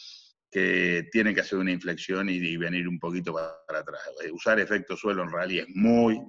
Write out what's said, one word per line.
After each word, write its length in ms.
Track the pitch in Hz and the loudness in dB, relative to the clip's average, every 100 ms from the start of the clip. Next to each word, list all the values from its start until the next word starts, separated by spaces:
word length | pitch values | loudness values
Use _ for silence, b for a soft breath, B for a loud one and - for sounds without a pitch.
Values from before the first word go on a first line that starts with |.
| B B B _ _ | B B B _ _
que 600 | 95 92 90 90 87 82 | 0 4 4 4 0 0
tienen 240 | 113 107 | 2 4
que 60 | 90 | 2
hacer 180 | - 95 | 0 0
una 140 | 92 | 0
inflexión 560 | 87 87 82 - 92 98 | -2 -4 -6 -4 -2 -2
y, 60 | |
y 220 | 90 85 85 | -2 -2 -2
venir 300 | 85 87 87 | -2 -2 -2
un 140 | 85 | -4
poquito 340 | 85 90 87 | -4 -4 -4
para 460 | 80 82 80 - 78 | -4 -6 -8 -8 -8
atrás. 220 | 78 76 - 67 | -6 -10 -12 -10
Eh, 60 | 80 | -10
usar 300 | 85 113 110 | -2 2 4
efecto 360 | 92 104 87 90 | 4 0 -2 -4
suelo 280 | 107 95 | -2 -2
en 80 | 85 | -2
rally 260 | 85 92 87 | -2 -2 -2
es 80 | - | -4
muy, 500 | 95 110 117 117 110 | 2 6 6 6 2